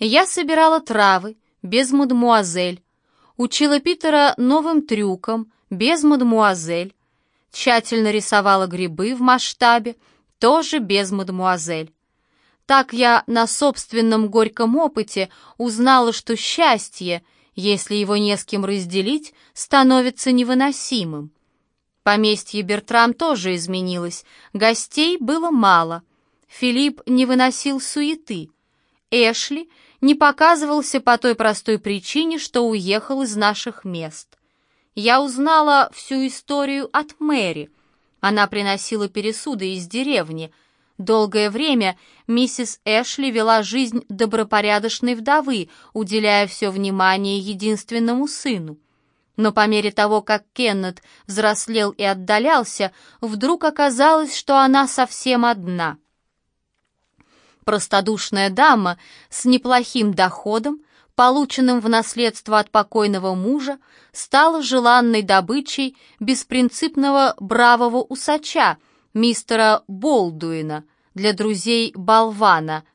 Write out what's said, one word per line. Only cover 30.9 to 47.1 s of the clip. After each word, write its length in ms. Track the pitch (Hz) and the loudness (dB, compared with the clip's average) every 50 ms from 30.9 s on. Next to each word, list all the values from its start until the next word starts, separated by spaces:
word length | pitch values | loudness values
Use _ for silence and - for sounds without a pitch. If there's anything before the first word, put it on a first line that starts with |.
| - 254 | -4 0
по 180 | - 247 240 233 | 2 2 2 2
той 160 | - 247 233 | 2 0 0
простой 440 | 202 220 214 208 - - 226 220 208 | 0 0 0 -2 -2 -2 -4 -4 -2
причине, 600 | - 202 208 190 - - - 302 330 330 330 302 | -4 -6 -8 -6 -8 -4 -4 -2 -2 -2 -4 -6
что 240 | - - - 247 240 | -6 -4 -2 0 0
уехал 540 | 226 220 208 175 190 202 220 214 - 269 269 | 0 0 -2 -2 -2 -2 -2 -2 -4 -4 -4
из 160 | 269 226 208 | -4 -4 -2
наших 480 | 208 208 208 214 - - 240 208 - - | 0 0 0 0 -2 -8 -12 -12 -12 -12
мест. 540 | 190 175 170 160 156 - - - _ _ _ _ _ _ _ _ _ _ _ _ _ _ | -10 -10 -10 -10 -12 -14 -18 -20 _ _ _ _ _ _ _ _ _ _ _ _ _ _
Я 280 | 208 208 233 247 262 | -2 2 2 4 4
узнала 680 | 285 277 247 254 285 320 320 311 302 294 285 277 - - | 2 0 -2 -2 0 2 4 4 4 4 4 4 4 2
всю 340 | - - - - 269 262 269 | -2 -10 -10 -6 -4 -4 -2
историю 600 | 262 - - - - 285 285 285 277 277 277 269 - | -4 -6 -10 -10 -6 -4 -4 -2 -2 -4 -6 -6 -4
от 300 | - 294 302 302 - - | -4 -6 -6 -6 -8 -6
Мэри. 500 | 302 302 294 254 202 175 156 151 147 - _ _ _ _ _ _ _ _ _ _ | -4 -2 0 0 -2 -4 -6 -8 -12 -16 _ _ _ _ _ _ _ _ _ _
Она 260 | - 202 214 208 208 | -2 0 0 2 0
приносила 640 | 202 208 208 202 196 196 196 - - 226 208 208 190 | 0 -2 -2 -2 -2 -4 -4 -6 -6 -6 -4 -4 -4
пересуды 640 | 185 208 202 220 214 - - 302 262 196 190 190 190 | -6 -6 -6 -6 -6 -6 -8 -8 -6 -6 -6 -6 -6
из 120 | 185 175 | -8 -10
деревни. 640 | 170 214 240 262 285 277 196 160 156 160 160 160 156 _ _ _ _ _ _ _ _ _ - | -8 -6 -6 -4 -2 -2 -2 -2 -4 -8 -12 -12 -14 _ _ _ _ _ _ _ _ _ -8
Долгое 520 | 190 202 226 220 214 196 214 214 208 208 | -2 0 2 2 2 0 0 0 -2 -2
время 480 | 202 240 311 311 269 233 202 185 180 - _ _ _ _ _ - | -2 -2 -2 0 0 0 0 -2 -4 -6 _ _ _ _ _ -2
миссис 500 | 233 240 254 247 - - 240 - - - _ | 0 0 0 0 -2 -6 -8 -8 -10 -8 _
Эшли 460 | 214 214 226 247 - - - 269 262 | 0 0 0 0 -2 -4 -4 -4 -2
вела 320 | 226 233 214 226 226 220 | -2 0 2 2 2 2
жизнь 420 | 208 185 220 262 262 226 226 240 - - | 0 -2 -2 -2 -2 -2 -4 -6 -8 -8
добропорядочной 1040 | 202 190 226 208 220 220 220 214 220 208 208 208 208 208 220 226 - - 247 240 247 | -6 -4 -4 -2 -2 -2 -2 0 0 0 2 0 0 0 -2 -4 -4 -4 -4 -4 -4
вдовы, 540 | 226 220 269 294 302 277 269 254 202 165 - - - _ _ - | -4 -2 0 0 0 0 -2 -4 -4 -6 -8 -14 -20 _ _ -8
уделяя 520 | 220 220 180 208 220 214 208 202 202 202 | -8 -6 -4 -2 0 2 2 2 2 0
всё 240 | 196 - - 214 196 | -2 -4 -6 -6 -4
внимание 680 | 190 196 196 190 190 190 185 185 | -4 -4 -4 -2 0 2 2 2